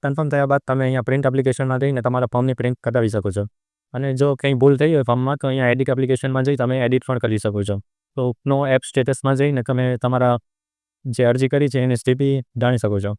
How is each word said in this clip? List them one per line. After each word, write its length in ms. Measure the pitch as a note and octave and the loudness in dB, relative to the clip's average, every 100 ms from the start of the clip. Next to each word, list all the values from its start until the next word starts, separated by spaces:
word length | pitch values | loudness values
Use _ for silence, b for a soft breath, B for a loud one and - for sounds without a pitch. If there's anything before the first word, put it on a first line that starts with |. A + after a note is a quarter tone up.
કન્ફર્મ 260 | C#3+ C#3 D3+ | -4 -4 -2
થયા 180 | C#3+ C#3 | 0 2
બાદ 140 | C#3 - | 0 0
તમે 180 | C3+ | -2
અહીંયા 180 | C3 C3 | 0 -2
પ્રિન્ટ 240 | A#2 C3+ C3+ | 0 0 0
એપ્લિકેશનમાં 520 | C3 C3 B2+ C3+ B2+ | 0 0 0 -2 0
જઈને 220 | C#3 C3+ | -2 -2
તમારા 260 | A#2+ B2+ B2 | -2 -2 -2
ફોર્મની 280 | B2 B2+ | 0 -2
પ્રિન્ટ 240 | B2+ B2 B2 | 0 -2 -2
કઢાવી 260 | - B2 A2+ | -2 0 0
શકો 220 | G#2+ G2+ | -2 -4
છો. 160 | F#2 G2+ _ _ _ _ | -4 -6 _ _ _ _
અને 220 | B2 C#3 | -6 -4
જો 200 | C3 C#3+ | 0 0
કંઈ 200 | C3+ C#3 | 0 0
ભૂલ 220 | C3+ C3+ C#3 | 4 4 4
થઈ 180 | D3+ | 4
હોય 80 | D#3+ | 2
ફોર્મમાં, 340 | B2 B2 C3 C#3+ | 2 0 0 -2
તો 120 | C#3 | -2
અહીંયા 200 | C3+ B2+ | 0 0
એડિટ 200 | B2 C3+ | 2 0
એપ્લિકેશનમાં 540 | C3 C3 C3 C3+ C3 | 0 0 0 0 0
જઈ 140 | C3 C#3 | 0 0
તમે 220 | B2 C3 | 0 0
એડિટ 240 | A#2+ B2+ - | 0 0 0
પણ 120 | B2+ | -2
કરી 200 | A2+ G#2+ | 0 -2
શકો 240 | G#2+ G#2 | -2 -4
છો. 180 | G2+ G2+ - _ _ - | -4 -4 -8 _ _ -4
તો 180 | B2 A#2+ - | -4 -4 -2
નો 200 | C#3 C#3 | -2 0
એપ 140 | C3 - | 0 0
સ્ટેટસમાં 480 | - B2+ C3+ C3+ C3+ | -2 0 0 0 2
જઈને 260 | C#3+ C3+ | 2 0
તમે 340 | A#2+ B2+ B2+ B2 | -2 0 0 0
તમારા 420 | B2 B2+ B2 A#2+ _ _ _ _ _ _ | 0 2 2 0 _ _ _ _ _ _
જે 200 | C3+ A#2 | -10 0
અરજી 240 | A#2+ B2 C3 | 2 2 2
કરી 200 | C#3+ C#3+ | 2 2
છે 120 | B2+ | 2
એની 160 | B2+ B2 | 0 0
સ્થિતિ 460 | - B2+ C#3 C3+ B2 A#2+ | 0 0 2 0 -4 -2
જાણી 220 | B2 B2 | 0 2
શકો 220 | G#2 G2+ | 0 -2
છો. 140 | G2+ | -4